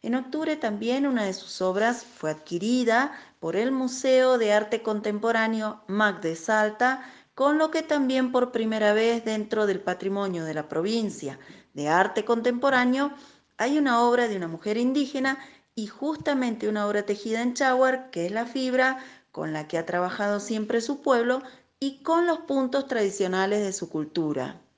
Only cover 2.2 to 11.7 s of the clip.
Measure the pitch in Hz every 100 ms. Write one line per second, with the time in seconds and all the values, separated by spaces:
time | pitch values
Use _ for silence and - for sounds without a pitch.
2.2 | 156 156 - 170 208 254 233 226 285 -
3.2 | - _ 165 185 240 269 262 254 262 254
4.2 | 254 254 214 208 214 226 220 208 214 208
5.2 | 226 226 220 220 214 220 - 196 214 180
6.2 | 165 165 - 214 214 214 247 262 - -
7.2 | _ - 269 302 311 320 320 294 262 262
8.2 | 254 254 247 233 220 220 208 214 226 233
9.2 | 226 220 214 214 208 185 196 180 196 196
10.2 | 196 170 160 156 156 151 185 226 214 151
11.2 | 139 135 - - _